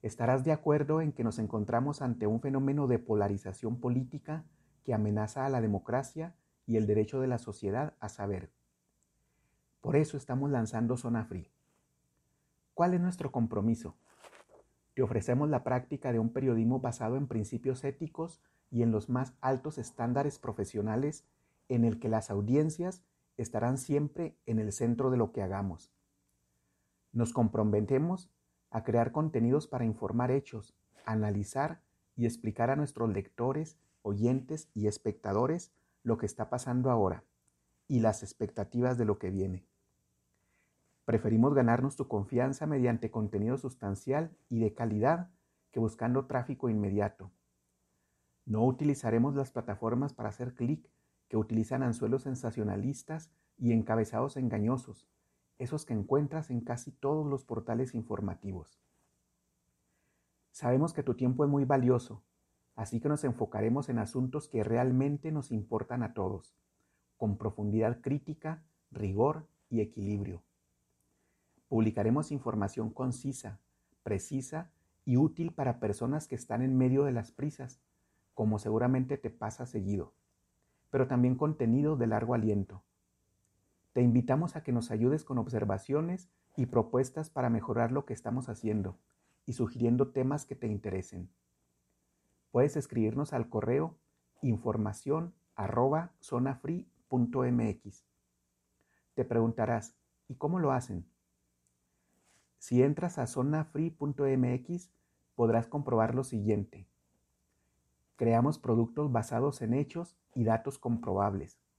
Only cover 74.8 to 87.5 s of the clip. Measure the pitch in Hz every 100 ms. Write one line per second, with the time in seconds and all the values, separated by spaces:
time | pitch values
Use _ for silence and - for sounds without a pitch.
74.8 | _ _ - 123 156 - 165 - 131 120
75.8 | 107 104 120 151 - 127 - 110 131 131
76.8 | 127 135 143 120 117 - 147 - 127 -
77.8 | _ _ _ _ _ - 107 107 107 110
78.8 | 123 131 131 139 110 - 107 - 123 113
79.8 | 95 101 - _ _ _ _ _ _ _
80.8 | _ 135 131 123 123 127 151 156 117 127
81.8 | 151 139 113 110 113 117 107 101 95 95
82.8 | - _ _ _ _ _ _ _ _ _
83.8 | _ 127 123 123 123 135 170 156 139 120
84.8 | 117 110 123 151 - 127 110 113 104 95
85.8 | - 147 165 185 - _ _ - 123 120
86.8 | 110 123 131 156 160 135 123